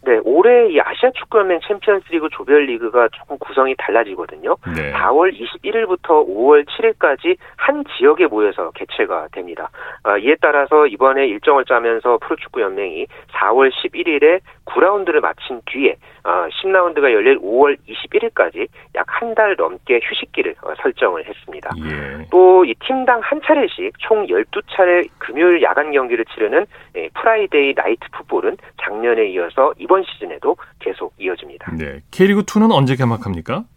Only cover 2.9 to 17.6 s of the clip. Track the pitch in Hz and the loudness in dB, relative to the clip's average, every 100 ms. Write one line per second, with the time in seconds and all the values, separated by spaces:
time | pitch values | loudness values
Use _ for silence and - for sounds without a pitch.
2.9 | 120 117 - - 143 - - 131 131 - | 2 0 -2 -14 -14 -6 -2 0 -2 -2
3.9 | 104 107 90 85 78 90 165 - 80 73 | -2 -2 -6 -12 -10 -4 -4 -4 -8 -6
4.9 | 71 87 135 185 104 117 - 190 220 220 | -2 0 2 2 -2 -12 -10 -6 -4 -4
5.9 | 180 - 156 147 98 127 147 147 - 226 | -6 2 2 2 0 4 4 4 -2 -2
6.9 | 214 160 135 170 180 - - - 294 285 | 0 -2 0 -2 -4 -4 -4 -2 -2 -4
7.9 | - 143 156 165 107 104 95 85 - 98 | 2 2 4 2 2 0 -2 -8 -8 -14
8.9 | - 101 87 78 - 90 82 80 - - | -6 -4 -4 -8 -12 -14 -12 -14 -14 -18
9.9 | - - 101 110 151 165 143 139 151 147 | -8 -2 0 2 2 2 2 2 4 4
10.9 | 135 131 135 135 104 - 139 127 123 117 | 4 2 2 0 0 2 2 2 0 0
11.9 | 113 123 117 - - - 131 101 95 98 | -2 0 0 -2 -8 -8 -4 -4 -4 -6
12.9 | 80 - - - - 98 117 135 - - | -8 -12 -14 -14 -4 0 4 2 0 -8
13.9 | - 170 147 147 180 _ - - - 165 | -6 -4 2 4 2 _ -20 -8 0 2
14.9 | 202 180 156 87 80 - 123 - 127 131 | 2 0 0 0 -6 -10 -12 -10 -2 -2
15.9 | 78 _ - - 90 85 - 196 190 175 | -2 _ -14 -4 -2 -2 -6 0 2 2
16.9 | 165 139 110 110 135 92 120 | 2 2 4 4 2 2 2